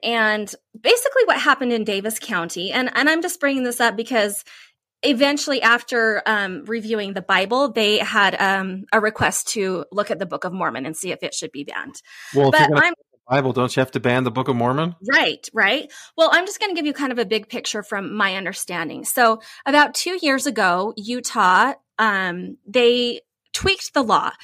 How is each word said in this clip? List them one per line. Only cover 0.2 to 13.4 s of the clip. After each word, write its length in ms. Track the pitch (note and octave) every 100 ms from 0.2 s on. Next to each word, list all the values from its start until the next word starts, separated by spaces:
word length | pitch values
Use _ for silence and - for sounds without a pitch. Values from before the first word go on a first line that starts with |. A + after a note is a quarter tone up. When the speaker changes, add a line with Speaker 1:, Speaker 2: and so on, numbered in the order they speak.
| G#3+ G#3+ G3+ - _ -
Speaker 1:
basically 440 | - A#4+ C5+ C5 G#4+
what 120 | C4+
happened 320 | C#4+ - B3
in 120 | A#3
Davis 340 | G#3+ G3 G#3+ A3
County, 540 | - F#3+ E3+ F3 F#3
and, 180 | A#3 B3+
and 140 | - C#4+
I'm 140 | D#4+
just 160 | F4 -
bringing 220 | C#4+ C4+
this 180 | B3 A#3+
up 160 | A#3+ G3+
because 480 | A3+ A#3+ G3+ G3+ - - - _ _ _
eventually 600 | C#4 B3 C#4 D4 D4+ C4+
after, 600 | A3+ A#3 - A#3+ A3 G#3 -
um, 380 | G#3 G3 F#3 -
reviewing 460 | A3+ A3 A3 G3
the 80 | F#3+
Bible, 480 | F3+ F#3+ G3 B3 C#4
they 260 | A3+ G#3 G#3+
had, 360 | G3+ G#3+ F#3+ -
um, 440 | F#3+ G3 F#3+ F#3+ -
a 80 | A3
request 480 | G#3+ G#3+ D#3+ - -
to 340 | A3+ F#3+ F3+ -
look 180 | G3 G3+
at 80 | F#3
the 80 | F#3
Book 180 | -
of 80 | F3+
Mormon 320 | F#3 E3 A#2 C3+
and 100 | D#3+
see 140 | F#3
if 100 | F3
it 100 | D#3+
should 180 | - D#3+
be 120 | C#3
banned. 380 | C#3+ - - - - - -
Speaker 2:
Well, 140 | C#3 C#3
if 60 | D4+
you're 100 | F#3+
Speaker 1:
But 60 |
Speaker 2:
gonna 120 | C#3+ E4+
Speaker 1:
I'm 60 |
Speaker 2:
ban 20 | E4+ _
the 60 | _ -
Bible, 180 | C3+